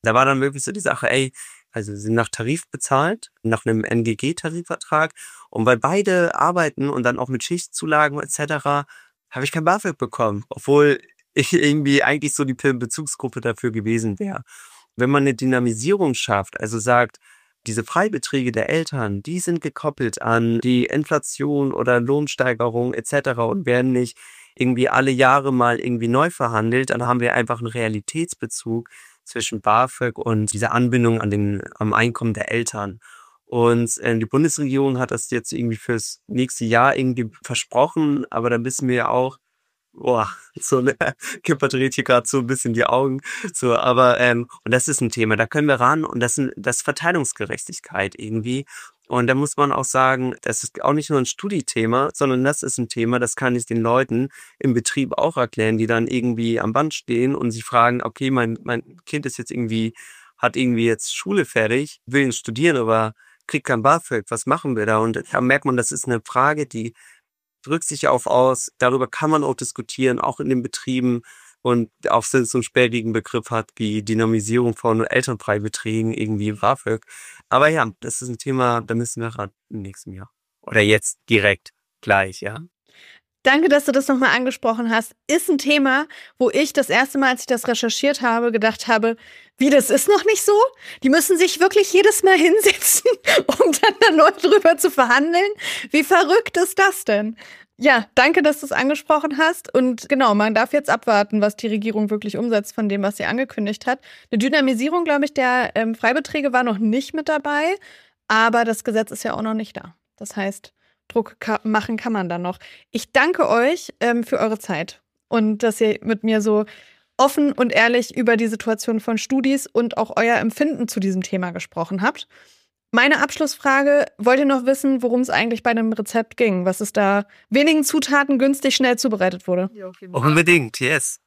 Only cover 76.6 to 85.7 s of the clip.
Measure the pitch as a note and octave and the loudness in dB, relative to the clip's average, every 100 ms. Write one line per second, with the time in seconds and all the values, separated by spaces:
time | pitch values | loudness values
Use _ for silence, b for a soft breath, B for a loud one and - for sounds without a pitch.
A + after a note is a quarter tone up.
76.6 | G#2 C3+ - A2 _ B B B _ B2 | -2 -2 -4 -6 _ B B B _ 2
77.6 | D3+ D#3+ A#2 F#2+ B2 - B2+ A2+ C#3 C3 | 4 2 -2 -4 -10 -8 -8 -8 -4 0
78.6 | B2 A#2 A2+ A#2 A#2 - A2+ A2+ G2+ _ | 0 0 -2 -4 -4 -6 -10 -8 -12 _
79.6 | _ A2 G2 F#2+ - F#2+ F#2+ _ _ _ | _ -12 -12 -16 -18 -16 -18 _ _ _
80.6 | - A2 G#2 G#2+ - - - A2+ G2+ F#2+ | -2 2 4 4 0 -10 0 2 2 0
81.6 | - _ _ _ - G2 F#2+ F#2 G2+ A#2 | -6 _ _ _ 0 2 2 -6 -10 -10
82.6 | E3+ _ b b b b b _ C4 C#4+ | -16 _ b b b b b _ 2 4
83.6 | D#4+ C#4+ C#4+ C4+ C4+ C4 C4 A#3 B3+ - | 4 4 4 0 0 2 2 2 -2 -2
84.6 | A#3 A3+ A#3 A3+ A3+ _ - D#4 - D4 | -2 -2 0 -2 -2 _ -2 0 2 0
85.6 | C4+ | 2